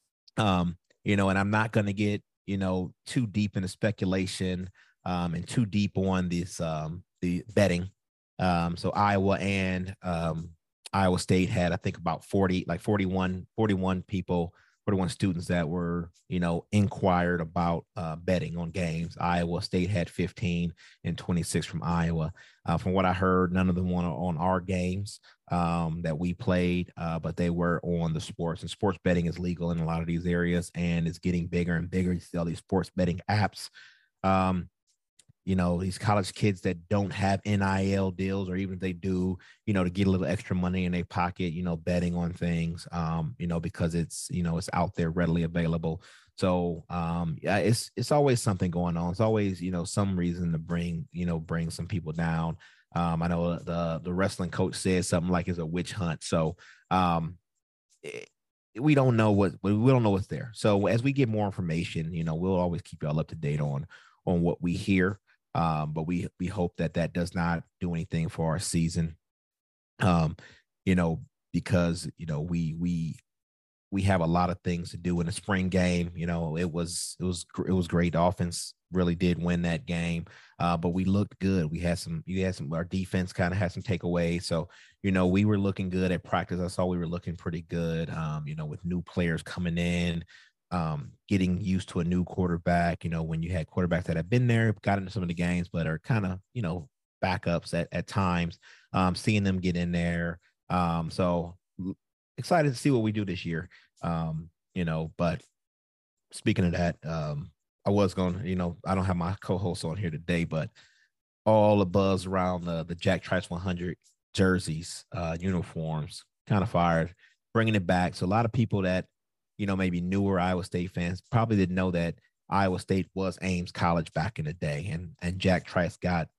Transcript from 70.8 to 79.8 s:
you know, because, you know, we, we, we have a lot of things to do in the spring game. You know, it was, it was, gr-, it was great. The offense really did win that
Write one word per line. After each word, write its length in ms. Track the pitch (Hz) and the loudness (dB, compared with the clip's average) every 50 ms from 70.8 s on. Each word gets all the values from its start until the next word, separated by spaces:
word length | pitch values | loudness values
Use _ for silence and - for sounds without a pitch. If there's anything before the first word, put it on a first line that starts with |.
| - | 0
you 100 | 95 92 | 2 2
know, 280 | 90 87 82 80 - - - _ _ _ _ | 4 2 2 0 -4 -8 -12 _ _ _ _
because, 560 | - 87 - - - 87 87 85 82 82 80 71 - | -4 -4 0 2 2 4 4 2 0 -2 -6 -10 -10
you 100 | - 85 | -10 -8
know, 160 | 80 76 73 | -6 -4 -4
we, 320 | 78 87 87 85 82 78 80 82 | -4 -2 -2 -2 -2 -2 -2 -2
we, 380 | 87 87 87 82 82 76 65 - _ _ _ _ _ _ _ _ _ _ _ _ _ _ | -2 -2 0 -2 -2 -4 -6 -10 _ _ _ _ _ _ _ _ _ _ _ _ _ _
we 120 | 98 98 | -2 0
have 180 | 95 98 95 90 | 2 4 4 4
a 60 | 82 | 4
lot 240 | 82 85 87 90 90 | 4 4 4 2 2
of 100 | 87 - | 0 -2
things 280 | - 90 87 85 82 - | -4 -2 -2 -2 -4 -8
to 80 | - 85 | -10 -6
do 200 | 87 90 87 85 | -2 0 0 0
in 80 | 85 | 0
the 60 | 85 | -2
spring 360 | 98 - - - 98 92 92 92 | -4 -6 -4 -2 0 0 0 2
game. 440 | 92 92 90 90 87 87 87 85 87 | 2 2 2 2 2 0 0 -2 -4
You 120 | 82 85 | -6 -4
know, 300 | 87 85 85 82 78 78 | -2 -2 -2 -2 -2 -2
it 140 | 85 90 85 | -2 -2 -2
was, 460 | 76 85 85 82 85 - - - - - | -2 -4 -4 -4 -4 -6 -8 -8 -8 -4
it 60 | 87 | -4
was, 200 | 92 87 85 - | -4 -4 -4 -8
gr-, 220 | - - - - | -8 -8 -4 -2
it 60 | - | 0
was 160 | 95 92 85 82 | 2 0 2 2
great. 240 | - 85 87 85 | 2 2 2 4
The 100 | 78 82 | 4 4
offense 520 | 85 90 101 - 90 87 85 - - - - _ _ - | 4 2 2 0 -2 -4 -4 -6 -8 -10 -14 _ _ -4
really 240 | 87 92 90 87 85 | 0 2 2 2 2
did 260 | 85 90 87 85 82 | 4 2 2 2 2
win 200 | 85 87 87 87 | 2 0 2 2
that 240 | 87 85 85 78 | 2 0 0 -2